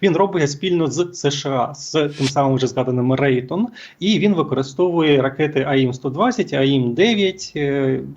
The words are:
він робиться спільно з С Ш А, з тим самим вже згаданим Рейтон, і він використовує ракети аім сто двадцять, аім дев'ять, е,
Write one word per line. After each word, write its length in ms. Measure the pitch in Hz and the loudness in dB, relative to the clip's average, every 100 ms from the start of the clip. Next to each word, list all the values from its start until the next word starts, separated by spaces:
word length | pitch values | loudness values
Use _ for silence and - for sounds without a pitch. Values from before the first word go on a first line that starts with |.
він 160 | 196 160 | 2 2
робиться 300 | 196 180 143 | 2 2 0
спільно 400 | 143 185 175 156 | -2 -2 0 0
з 260 | 127 175 | -2 -4
С 180 | - 143 | -2 -2
Ш 180 | 143 143 | -2 -2
А, 240 | 135 117 | -2 -2
з 180 | - - | -6 -4
тим 360 | 160 143 - 135 | -2 -2 -2 -2
самим 280 | 143 139 131 | 2 2 2
вже 120 | 127 | 0
згаданим 460 | 123 127 127 123 | -2 -2 0 0
Рейтон, 540 | 135 139 127 127 170 233 - - - | 2 2 2 0 -2 -4 -6 -20 -6
і 200 | 185 202 | 0 2
він 140 | 202 | 2
використовує 880 | 180 147 131 135 - 180 170 156 143 | 2 0 -2 -2 0 0 2 4 4
ракети 440 | 131 135 151 147 139 | 2 0 -2 0 0
аім 260 | 135 131 | 2 0
сто 160 | 127 143 | -2 -6
двадцять, 440 | 131 240 233 190 | -2 0 0 -2
аім 400 | 143 135 139 120 | 0 2 2 0
дев'ять, 600 | 120 214 220 196 190 - 151 | 2 2 2 0 -2 -8 -6
е, 440 | 143 139 135 131 135 | -2 0 0 -2 -6